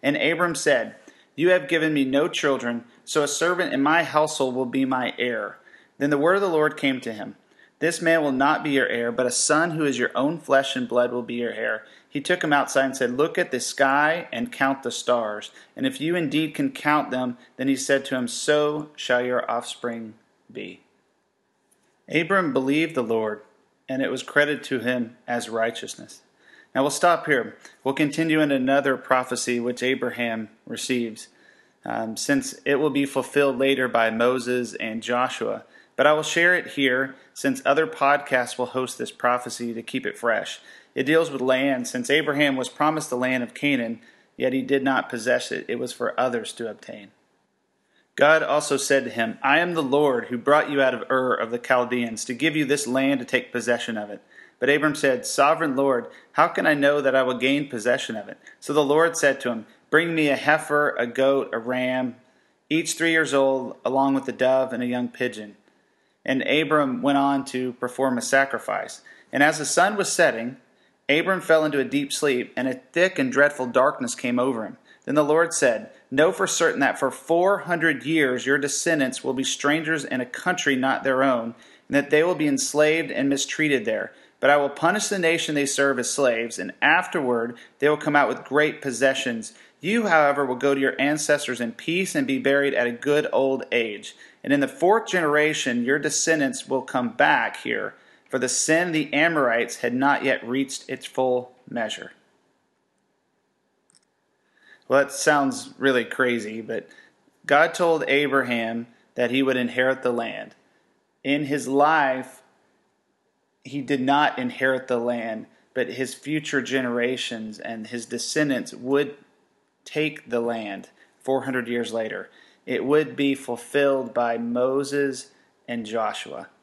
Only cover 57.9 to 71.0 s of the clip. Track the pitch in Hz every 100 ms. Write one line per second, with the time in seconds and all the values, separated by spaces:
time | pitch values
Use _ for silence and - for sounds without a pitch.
57.9 | 120 - 110 101 - - - - 151 139
58.9 | 151 165 165 143 131 123 113 104 _ _
59.9 | 151 170 165 147 135 147 156 151 147 147
60.9 | - 120 117 135 139 117 117 113 127 127
61.9 | 127 127 113 _ _ _ _ _ 156 160
62.9 | - 165 165 143 139 135 135 120 - -
63.9 | 131 135 135 135 110 127 131 131 120 123
64.9 | 123 123 - 123 107 104 - _ _ _
65.9 | _ _ _ - 131 - 143 151 151 139
66.9 | 120 131 139 139 139 131 127 127 120 123
67.9 | 123 135 123 117 135 139 113 - 101 104
68.9 | - - - _ 135 147 151 139 - 185
69.9 | 208 185 - 160 113 120 135 _ _ _
70.9 | _